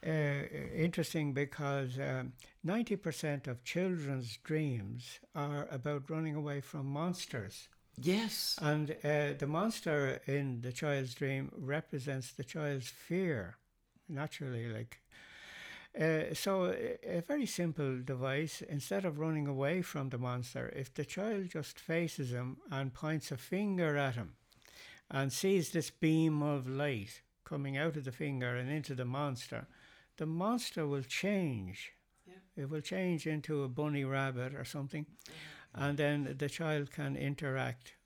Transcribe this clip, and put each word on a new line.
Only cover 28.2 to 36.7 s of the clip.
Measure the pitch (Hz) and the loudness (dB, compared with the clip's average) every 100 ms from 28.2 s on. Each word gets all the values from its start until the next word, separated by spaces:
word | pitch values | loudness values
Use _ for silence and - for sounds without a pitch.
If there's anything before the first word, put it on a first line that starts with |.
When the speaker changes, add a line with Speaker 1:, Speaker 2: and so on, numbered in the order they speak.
| 151 139 123 | -2 0 0
Speaker 1:
and | 123 127 | 0 0
into | 151 139 | -2 -2
the | 131 | -2
monster, | 123 131 147 123 - 117 - - - - - - | -2 0 0 -2 -6 -6 -8 -16 -20 -20 -20 -6
the | 156 | -2
monster | 165 196 240 - - 147 | 0 2 2 0 -2 0
will | 143 | 0
change. | 127 - 190 202 170 120 92 90 - - _ _ | 0 0 2 4 2 0 -4 -8 -12 -16 _ _
Speaker 2:
Yeah. | - - - - | -20 -20 -16 -8
Speaker 1:
It | 139 | -4
will | 156 | -2
change | 147 185 180 165 156 | -2 0 2 2 2
into | 151 143 151 | -2 0 0
a | 135 | 0
bunny | 123 151 143 | 0 2 2
rabbit | 135 135 135 123 127 | 2 2 0 0 -2
or | 139 | -4
something. | 131 151 139 156 151 | -6 -4 -4 -4 -6
Speaker 2:
Mm-hmm. | - - - - - - - | -10 -16 -14 -14 -16 -12 -2
Speaker 1:
And | 139 143 | 0 4
then | 147 147 135 139 | 4 4 0 0
the | 147 | -2
child | - 165 | 0 0